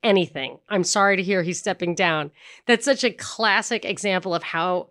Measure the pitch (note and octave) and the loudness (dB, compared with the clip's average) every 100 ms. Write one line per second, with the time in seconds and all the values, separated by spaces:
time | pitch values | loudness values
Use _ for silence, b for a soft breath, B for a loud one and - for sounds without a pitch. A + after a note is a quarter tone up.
0 | A#3 G3 E3 C#3 C3 C3 - G3+ F3 G#3 | 2 2 2 -4 -8 -10 -4 -2 0 2
1 | G3 G3 F#3 F#3+ E3+ E3 G#3 F3+ F3 E3+ | 4 2 0 0 0 -4 -4 -4 -2 0
2 | F3 D#3 C#3+ B B B - A#3 C#4+ C#4 | 0 0 -4 B B B 0 2 2 0
3 | A#3+ - - - A3 G3+ - A3+ - F#3+ | 0 -4 -10 -2 2 2 0 -4 -4 -4
4 | G3+ F#3 F#3+ E3+ - E3 F3+ F3+ - | -2 -2 -2 -4 -2 -2 0 -2 -4